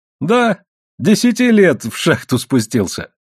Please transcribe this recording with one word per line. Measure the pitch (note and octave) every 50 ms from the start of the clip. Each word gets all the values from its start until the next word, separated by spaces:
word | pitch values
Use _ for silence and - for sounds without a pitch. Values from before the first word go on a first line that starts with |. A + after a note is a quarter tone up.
| _ _ _ _
«Да, | C#3 E3 A#3 B3 A#3+ A3+ F#3+ - _ _ _ _ _ _ _ -
десяти | A#2+ F#3+ G#3+ - - B3 A3+ - B3+ B3
лет | A3+ G#3 G3 E3+ C3+ F#2+ -
в | A2+ -
шахту | - - E3+ C#3+ - - - B2+ A#2+
спустился!» | - - C#3 B2 G#2+ - - A#2 F#2+ - - - - - _ _